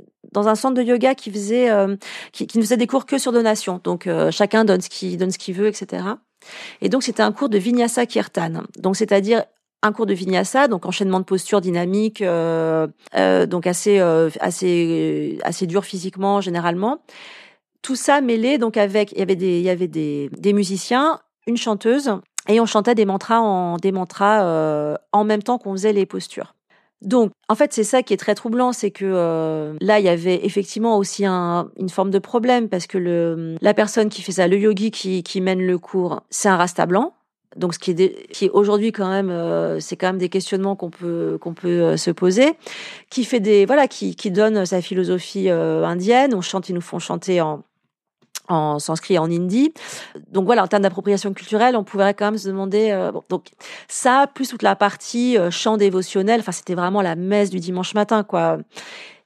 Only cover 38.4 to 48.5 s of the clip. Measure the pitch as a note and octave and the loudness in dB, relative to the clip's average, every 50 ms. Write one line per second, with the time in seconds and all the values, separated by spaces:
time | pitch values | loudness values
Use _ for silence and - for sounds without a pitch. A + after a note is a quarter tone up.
38.4 | G3+ F3+ - G3+ G#3 G3+ G#3 G#3 G#3+ A3+ G#3 G#3 G3 F#3 F#3+ G3 G3 F#3 F3 E3+ | -2 2 4 4 4 4 2 2 2 0 -2 -2 -2 -2 0 -2 -2 -2 -4 -4
39.4 | E3+ E3+ E3+ E3 E3 E3 E3 D#3 D#3 - F3 - F#3 F#3 F#3+ F#3 F3+ F3 - F#3+ | -2 -2 -2 -2 -2 -2 -4 -6 -6 -8 -8 -4 -4 -2 -2 -2 -4 -2 -2 -4
40.4 | F3 - G3+ F#3+ F#3+ G3 G3 - F#3 E3 - - F3 F3 E3+ E3+ E3 D#3+ E3 D#3+ | -2 -2 -4 -2 -2 -2 -4 -4 -8 -12 -10 -8 -8 -6 -4 -2 -2 -4 -4 -6
41.4 | - E3+ E3 - F3+ F3 F3 F3 E3+ E3 D#3+ D#3+ - F3 E3 - F3+ F3+ F#3 A3+ | -8 -10 -12 -6 -4 -2 0 2 2 2 2 0 0 -2 -2 2 2 2 4 4
42.4 | C4+ D#4 D#4+ - - - - - - - - - - _ - C4 A3 - C4 A#3 | 4 4 2 -2 -10 -18 -16 -16 -16 -16 -18 -20 -18 _ -6 -4 -4 0 0 0
43.4 | F#3+ G#3+ G#3 G3+ G3 - F3 G3+ F3+ F3 - - G#3 F#3+ E3 - - G#3 F3 G3+ | 4 4 6 6 6 6 4 2 2 0 -2 -6 -8 -8 -8 -6 -6 -2 0 2
44.4 | G#3+ A3 A3 G3+ F#3 E3+ F#3+ F3+ E3+ - F#3+ F#3 F3+ E3+ F#3 F3+ F3 - - G3 | 2 2 2 0 0 0 -2 -2 -2 -2 -2 -2 0 0 -2 -4 -4 -6 -6 -2
45.4 | F#3+ F#3+ E3+ E3 E3 D#3+ D#3+ D#3+ E3 E3+ F3 F3+ F#3 G#3+ A#3+ B3+ C#4 C#4 A#3 F#3 | 0 0 2 2 0 0 0 0 0 -2 -2 -2 0 2 4 4 4 4 2 -2
46.4 | F3 - - F#3+ - - F3+ F3 E3+ - - F3 - - D#3+ F3 - F#3+ F3+ F3 | -4 -4 -6 -6 -6 -4 -6 -6 -6 -6 -10 -10 -6 -6 -8 -6 -2 0 0 0
47.4 | D#3+ D#3 D3+ C#3+ - _ _ _ _ _ _ _ _ _ _ _ _ _ - - | 0 0 -4 -8 -12 _ _ _ _ _ _ _ _ _ _ _ _ _ -18 -16
48.4 | _ - | _ -2